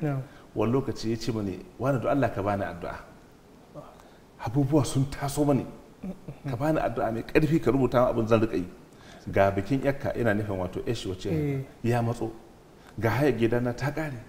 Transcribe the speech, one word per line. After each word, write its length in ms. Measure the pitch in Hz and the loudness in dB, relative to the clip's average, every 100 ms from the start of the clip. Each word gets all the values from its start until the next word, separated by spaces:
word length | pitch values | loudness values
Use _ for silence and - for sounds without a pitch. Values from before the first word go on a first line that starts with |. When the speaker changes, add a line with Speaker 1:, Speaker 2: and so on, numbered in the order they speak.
Speaker 1:
Na'am. 220 | 151 135 131 - - | -2 -2 -6 -14 -12
Speaker 2:
wani 180 | - 110 | -2 2
lokaci 380 | 131 135 107 110 | 2 0 -4 -4
ya 60 | 113 | -2
ce 160 | - | -2
mani, 260 | 110 101 90 - - | -2 -4 -6 -12 -4
"Wani 200 | 127 135 | 0 0
don 80 | 117 | 2
Allah 200 | 139 123 | 2 2
ka 80 | - | 0
bani 200 | 98 101 | 0 0
addu'a. 320 | 87 87 - - - - - - - - - - - - - - - - | -2 -6 -10 -10 -14 -20 -20 -20 -20 -20 -20 -18 -18 -20 -20 -20 -20 -10
Abubuwa 400 | - 123 135 151 | -4 0 2 2
sun 200 | - 135 139 | 2 0 -2
taso 340 | - 139 147 | -2 -6 0
mani. 220 | 147 131 92 - - - 190 - - 139 143 | 2 2 0 -10 -20 -14 -12 -12 -14 -12 -8
Ka 80 | 127 | -2
bani 220 | 147 156 | 0 0
addu'a 320 | - 120 113 | 0 -2 -2
mai 100 | 113 | -2
ƙarfi 380 | - 147 151 160 | 0 2 4 4
ka 80 | 120 | 4
rubuta 280 | 135 123 123 | 4 4 4
min 40 | 123 | 4
abin 140 | 117 110 | 2 4
zan 120 | 113 | 4
riƙa 140 | 107 87 | 4 0
yi." 120 | 90 - - - - - - | -4 -10 -20 -20 -20 -16 -4
Ga 180 | 92 98 | 4 4
bikin 300 | 98 95 135 | 4 0 0
yakka 320 | 135 139 - - | 0 -2 -4 0
ina 180 | 117 | 2
nufin 220 | 101 101 95 | 2 0 -4
wato 220 | 90 90 - | -4 -4 -4
yashi 220 | 113 101 | -4 -4
wacce 180 | 90 104 | -6 -4
Speaker 1:
Eh. 340 | 156 147 139 131 - | -2 -2 -4 -8 -6
Speaker 2:
ya 200 | 117 120 | 0 0
matso. 280 | 117 120 113 - - - - - - - | 0 -2 -6 -8 -18 -20 -20 -20 -18 -2
Ga 120 | 110 | 0
haya 220 | 110 147 | 4 2
gidana 420 | 113 113 120 123 120 | 4 2 2 0 -2
ta 140 | 131 | -4
ƙare. 240 | 143 156 123 | -4 -6 -8